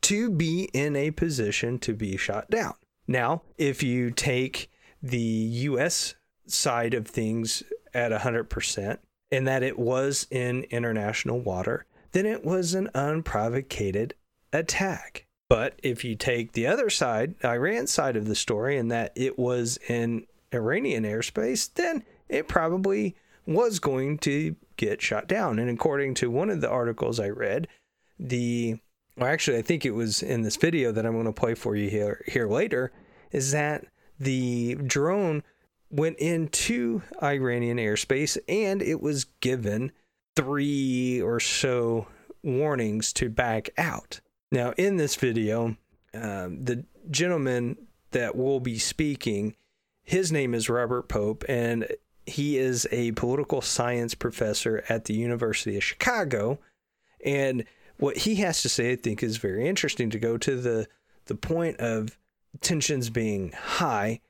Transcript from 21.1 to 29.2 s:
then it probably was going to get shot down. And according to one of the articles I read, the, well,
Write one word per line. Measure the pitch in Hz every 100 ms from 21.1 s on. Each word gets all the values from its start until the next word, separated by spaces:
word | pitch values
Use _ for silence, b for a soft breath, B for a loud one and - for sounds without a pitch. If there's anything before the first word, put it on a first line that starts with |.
| 107 117 - 220 247 -
then | - 349 320 - B _
it | 139 160
probably | - 160 180 190 196 208 - b b -
was | 165 233 196
going | 147 131 135 147
to | - 143 160 160 - -
get | 110 107
shot | - 107 -
down. | 196 190 110
And | 120
according | 117 - 143 139
to | 127 123
one | 120 196
of | 185
the | 131
articles | 127 120 113 123 113
I | 101
read, | 113 110 113 165 b b b b b
the, | 131 123 120 120 117 113 _ _ _
well, | -